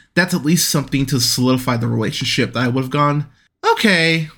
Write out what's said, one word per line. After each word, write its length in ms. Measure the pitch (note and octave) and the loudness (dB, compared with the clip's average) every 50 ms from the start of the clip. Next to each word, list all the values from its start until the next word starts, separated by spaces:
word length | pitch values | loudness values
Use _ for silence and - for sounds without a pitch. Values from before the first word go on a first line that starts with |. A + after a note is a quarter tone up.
| _ _ _ | _ _ _
that's 180 | F3 F3+ F3+ F3+ | 0 0 0 -2
at 100 | F3 B2+ | -2 0
least 260 | D3+ F3 D#3+ - - | 2 2 2 2 0
something 360 | - D#3 B2+ - - C3+ C3+ | 0 -2 -2 -2 -2 -2 0
to 140 | C3 C#3+ B2+ | 0 0 0
solidify 560 | A#2 - - - B2 B2+ C3 B2+ - - B2 A#2 | 0 0 0 0 2 2 2 2 0 -2 -2 0
the 100 | A#2 A#2+ | 0 -2
relationship 680 | A#2 A#2 A2 D#3 D3 - C3 A#2+ - - A#2+ - - | -2 -2 -2 -2 -4 -4 -4 -2 -2 -2 -2 -2 -2
that 100 | A#2 B2+ | -2 -2
I 40 | B2 | 0
would 160 | B2 C3 C3 | 0 -2 -2
have 80 | C3 | -2
gone, 360 | C3+ D3 D3 D3 D3 D3 C#3+ - _ _ _ _ _ _ - | 0 0 2 2 2 0 -4 -6 _ _ _ _ _ _ 0
"Okay, 640 | A4 A#4 A#4+ - G#3+ F#3+ E3+ E3 E3 E3 E3 D#3+ D#3 - | 0 0 2 2 2 4 4 2 2 2 0 -2 -6 -8